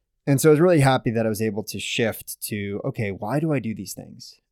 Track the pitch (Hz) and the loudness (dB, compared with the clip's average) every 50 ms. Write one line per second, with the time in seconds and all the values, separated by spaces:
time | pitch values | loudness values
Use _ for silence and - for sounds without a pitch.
0 | _ _ _ _ _ 147 139 127 - 156 151 147 175 185 175 147 135 135 131 127 | _ _ _ _ _ 0 0 4 6 6 6 8 6 6 6 6 6 4 4 2
1 | - 123 110 113 113 110 107 107 110 110 101 107 98 - - 98 - - - - | 0 -2 0 0 0 0 0 -2 -2 -2 -2 -4 -8 -8 -10 -10 -8 -6 -2 -2
2 | 117 104 - - - - - - - - 110 104 101 101 101 - - 135 - - | -2 -2 -2 -6 -12 -16 -14 -12 -10 -8 -8 -6 -6 -6 -8 -6 -6 -8 -6 -4
3 | 107 101 95 - 104 107 131 151 165 160 143 127 107 113 104 - 95 - - - | -6 -6 -6 -6 -6 -4 -4 -2 -2 -2 -2 -4 -4 -6 -8 -8 -12 -14 -14 -16
4 | 95 - - 123 - - - _ _ _ | -18 -20 -20 -20 -20 -20 -20 _ _ _